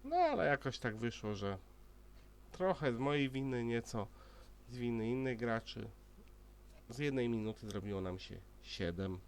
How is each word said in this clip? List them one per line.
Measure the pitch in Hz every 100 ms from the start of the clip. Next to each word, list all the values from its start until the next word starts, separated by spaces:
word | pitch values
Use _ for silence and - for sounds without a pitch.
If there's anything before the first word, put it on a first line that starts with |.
No | 269 349
ale | 330 240 156
jakoś | 143 135 -
tak | 120 107
wyszło, | 117 - 107 101
że | 98 95 - - - - - - - - -
trochę | - 185 180 147
z | 117
mojej | 139 147 135
winy, | 135 135 127
nieco | 117 117 - 113 98 - - - - - -
z | 123
winy | 120 117 113
innych | 127 131 117
graczy. | 120 113 - 113 107 - - - - - - - - - -
Z | 117
jednej | 147 135 120
minuty | 113 110 110 107
zrobiło | 101 101 98
nam | 92 92
się | - 92 - -
siedem. | - - 87 87 95 92